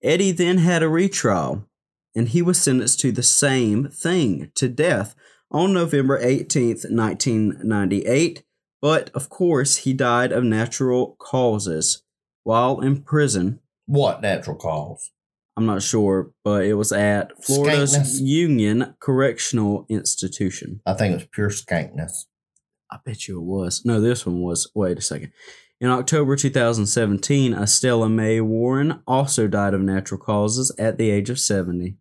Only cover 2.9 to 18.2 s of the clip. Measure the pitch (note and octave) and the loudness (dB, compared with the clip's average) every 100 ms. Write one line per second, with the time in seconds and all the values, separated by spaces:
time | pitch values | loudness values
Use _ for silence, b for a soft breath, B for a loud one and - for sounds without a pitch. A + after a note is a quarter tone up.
2.9 | - C#3 A2 A#2+ - C#3+ C3 A#2 G#2 C#3 | 0 0 0 2 2 2 2 2 0 -2
3.9 | - E3 F3+ C3 D#2 - - C3 A#2+ E3 | -4 -2 2 2 0 -6 -4 -4 0 0
4.9 | A#2+ G#2 - b b b D3 F#3 F#3+ E3+ | 0 -4 -10 b b b 0 2 2 2
5.9 | C#3+ C3 C3+ B2 C3+ - - A#2+ A2+ - | 2 2 2 2 0 0 0 0 -2 -2
6.9 | A2+ A2+ - - A2 G#2+ - G#2+ G#2+ F#2+ | 0 0 0 0 2 0 -2 -2 0 0
7.9 | G2 G2+ C3 F3 E3 _ _ _ _ C#3+ | 0 0 2 0 -4 _ _ _ _ 0
8.9 | D#3 - - - - F3 D3 C#3 - C3+ | 0 -2 -10 -10 -2 2 2 2 0 -2
9.9 | C3 B2+ A#2+ B2 C3+ B2 A2 A#2 - C3 | 0 0 2 0 0 0 0 -2 -2 0
10.9 | B2 B2+ - - C3 B2 G#2+ F#2+ D#2 D#2+ | 0 -2 -6 -6 0 0 0 -2 -2 -2
11.9 | - _ _ _ _ A2 A2+ B2 C3+ C3 | -4 _ _ _ _ -2 0 2 0 0
12.9 | C#3 - D3+ C#3+ G#2 F2+ B2 _ _ - | 0 0 2 2 2 -2 -4 _ _ -2
13.9 | C#3+ A#2+ - G#2 F2+ - D2+ E2+ D2+ D2 | 2 2 0 -2 -2 -4 -8 -4 -4 -6
14.9 | - - _ _ _ _ - A2 G2 G2+ | -12 -18 _ _ _ _ -2 -2 0 -2
15.9 | A2+ G#2 F#2+ - _ G#2 G#2 G2 G#2 G#2 | 0 2 0 -2 _ -2 0 2 0 0
16.9 | G2+ G#2 G#2 - - - C#3 D3 D3+ C#3 | 0 2 0 -2 -10 -2 2 2 2 2
17.9 | C#3+ C3+ C3+ | 2 0 0